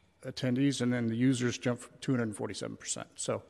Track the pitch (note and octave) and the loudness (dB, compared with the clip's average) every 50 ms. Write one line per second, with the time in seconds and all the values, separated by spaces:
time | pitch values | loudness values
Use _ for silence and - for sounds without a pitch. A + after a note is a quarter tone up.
0 | _ _ _ _ - C3 - - C3+ B2+ B2 C3 C#3 C#3+ B2+ - B2 B2 B2 B2 | _ _ _ _ -12 -10 -6 -2 0 0 2 4 4 2 2 2 0 0 2 2
1 | A#2 A2+ A2+ A#2 B2+ C3+ C3 A#2+ B2 A#2+ A2 - - B2 A#2+ A#2 - - - - | 0 0 2 4 4 4 4 4 2 0 0 0 0 -2 -2 -2 -6 -16 -14 -6
2 | - - C3 A#2+ A#2 A2 G2+ - A2+ G#2+ F#2+ - A2+ A2 G#2+ - - - - A#2 | -2 0 2 2 2 0 -2 -4 -6 -6 -4 -6 -6 -8 -8 -8 -6 -6 -6 -6
3 | - - - - - C3+ A2 - - | -6 -12 -10 -6 -2 -2 -2 -2 -4